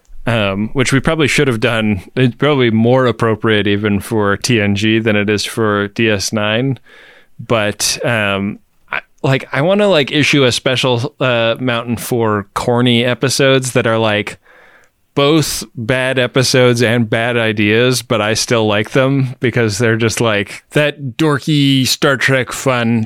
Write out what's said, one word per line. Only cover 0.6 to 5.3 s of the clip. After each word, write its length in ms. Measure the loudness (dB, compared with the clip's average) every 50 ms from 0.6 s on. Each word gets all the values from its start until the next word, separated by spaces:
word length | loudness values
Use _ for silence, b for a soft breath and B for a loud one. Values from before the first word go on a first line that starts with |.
| -4 -4
which 240 | -2 -2 -2 0 0
we 60 | 0
probably 280 | 0 0 0 0 0 0
should 200 | 2 0 0 0
have 120 | 0 0
done. 420 | 0 0 0 0 0 0 -2 -2 -4 -6 -2
It's 200 | 0 0 0 0
probably 340 | 0 0 0 2 2 2 2
more 340 | 2 2 2 4 4 4 2
appropriate 600 | 2 0 0 0 -2 0 0 0 2 2 2 2
even 340 | 2 0 0 0 0 0 -2
for 380 | -2 -2 -2 0 0 0 0 0
T 240 | 0 0 0 2 2
N 120 | 2 0
G 220 | 0 2 2 2 2
than 160 | 2 0 0
it 120 | 0 0
is 160 | 0